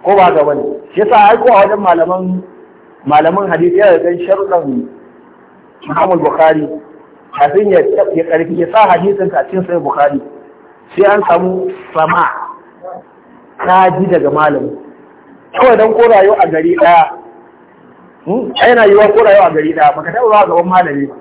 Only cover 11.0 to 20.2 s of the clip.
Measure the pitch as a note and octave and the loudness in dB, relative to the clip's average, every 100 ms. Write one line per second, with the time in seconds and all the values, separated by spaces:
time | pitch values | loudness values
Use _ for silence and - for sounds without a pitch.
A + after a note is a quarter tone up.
11 | G3+ G#3 - E3+ F#3 F#3 - - - D#3+ | 0 0 0 -2 -2 -4 -8 -10 -10 -4
12 | D#3+ - D#3 - - - - _ - - | -2 -2 -4 -6 -14 -18 -20 _ -18 -18
13 | _ _ _ - _ - - F#3 F#3 - | _ _ _ -20 _ -8 0 2 2 0
14 | F#3+ E3+ C#3+ D3 D3+ C#3 - - - - | -2 0 0 0 0 -2 -8 -12 -20 -20
15 | - _ _ - _ - B3+ G#3+ A3 A3 | -20 _ _ -20 _ 0 2 4 2 2
16 | A#3 G#3 F#3+ G#3+ E3+ D#3+ E3 F3 E3+ E3+ | 4 4 2 2 0 0 -2 2 4 4
17 | D3+ - - - - _ _ _ - _ | 2 -4 -20 -20 -20 _ _ _ -20 _
18 | - _ D3+ A3+ G#3+ - A3+ A#3+ G3+ G3+ | -20 _ -8 -6 -6 0 2 4 4 4
19 | G#3 G#3 A3+ G3+ F3 D#3 D#3 D#3+ F#3 D#3 | 4 2 4 4 4 0 -4 2 0 0
20 | D#3+ G#3+ | -8 -4